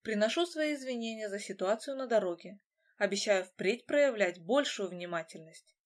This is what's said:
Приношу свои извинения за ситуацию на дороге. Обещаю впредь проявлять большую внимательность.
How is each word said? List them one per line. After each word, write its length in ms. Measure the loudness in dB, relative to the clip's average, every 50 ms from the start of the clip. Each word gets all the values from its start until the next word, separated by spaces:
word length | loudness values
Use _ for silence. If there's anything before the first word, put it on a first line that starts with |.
Приношу 460 | _ -2 0 2 2 2 2 0 0
свои 260 | 0 0 -2 0 0 -2
извинения 560 | -4 -4 -6 -6 -6 -6 -8 -6 -6 -6 -6
за 100 | -6 -8
ситуацию 560 | -8 -10 -6 -2 0 0 0 0 -2 -8 -6
на 120 | -6 -2
дороге. 520 | 2 2 2 2 2 -4 -6 -10 -18 -18 -18 _ _ _ _ _ _ _
Обещаю 460 | _ -2 0 0 -2 2 2 2 2 2
впредь 420 | -4 _ 0 0 0 0 0 _
проявлять 560 | 0 4 4 4 4 4 2 2 2 2 -6
большую 480 | -2 2 2 4 4 2 -2 -4 -4 -6
внимательность. 880 | -6 -8 -6 -4 -4 -4 -4 -6 -14 -18 -18 -18 -20 -20 _ _ _ _ _